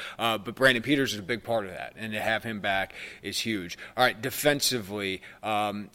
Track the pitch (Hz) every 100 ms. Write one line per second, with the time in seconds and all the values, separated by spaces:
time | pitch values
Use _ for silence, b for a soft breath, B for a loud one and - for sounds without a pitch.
0 | B B 117 107 117 107 131 120 123 143
1 | 131 104 90 113 117 113 95 76 64 -
2 | 110 107 107 110 117 107 101 98 92 B
3 | B B 101 92 113 104 87 - B 113
4 | 123 101 127 - 147 143 - 123 92 104
5 | 98 95 B B 107 104 107 101 101